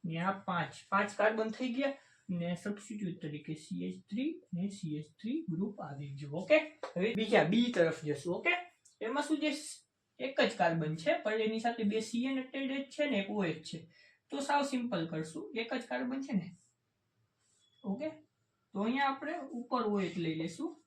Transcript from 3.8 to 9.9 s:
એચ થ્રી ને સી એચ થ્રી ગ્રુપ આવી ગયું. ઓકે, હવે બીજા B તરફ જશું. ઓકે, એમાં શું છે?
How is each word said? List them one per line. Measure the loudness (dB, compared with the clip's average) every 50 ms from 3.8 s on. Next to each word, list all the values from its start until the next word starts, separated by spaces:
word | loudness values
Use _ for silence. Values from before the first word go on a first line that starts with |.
| -4 -4
એચ | -4 -8 -8 _
થ્રી | -2 -2 -2 -2 -4 -6 -10 _
ને | -4 -2 -2 -4 -4 -6
સી | -6 -4 -4 -4
એચ | -6 -10 _ _
થ્રી | -6 -4 -4 -2 -2 -2
ગ્રુપ | -2 -2 -2 -2 -4 -8 -10
આવી | -8 -8 -8 -8 -8 -8 -10
ગયું. | -8 -6 -6 -6
ઓકે, | 4 6 6 6 6 2 -10 _ -12 -6 -2
હવે | 0 0 0 2 0
બીજા | 2 6 6 6 6
B | 6 6 4 4 4 6
તરફ | 4 4 4 4 -2 -2
જશું. | -2 -2 -2 -2 -2 -4 0
ઓકે, | 2 2 2 2 -2 -10 _ _ _ -20 _ _
એમાં | -4 0 0 0 2 0
શું | 0 2
છે? | 2 0 0 -2 -6 -12 -14 -16 _ _